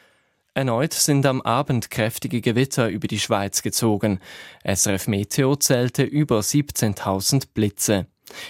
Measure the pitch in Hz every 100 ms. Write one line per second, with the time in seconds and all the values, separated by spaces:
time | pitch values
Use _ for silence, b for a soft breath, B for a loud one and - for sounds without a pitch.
0 | b b b b b - 135 117 160 -
1 | - 139 135 131 - 120 143 123 - -
2 | 110 - - 117 120 113 135 - 117 95
3 | 110 107 - 107 101 - 110 - 117 104
4 | 107 95 B B B B - 98 107 95
5 | - 101 107 - 135 143 - 127 123 -
6 | 127 147 147 113 101 147 143 - 110 98
7 | - 95 - 135 - - 104 - - 101
8 | - _ - B B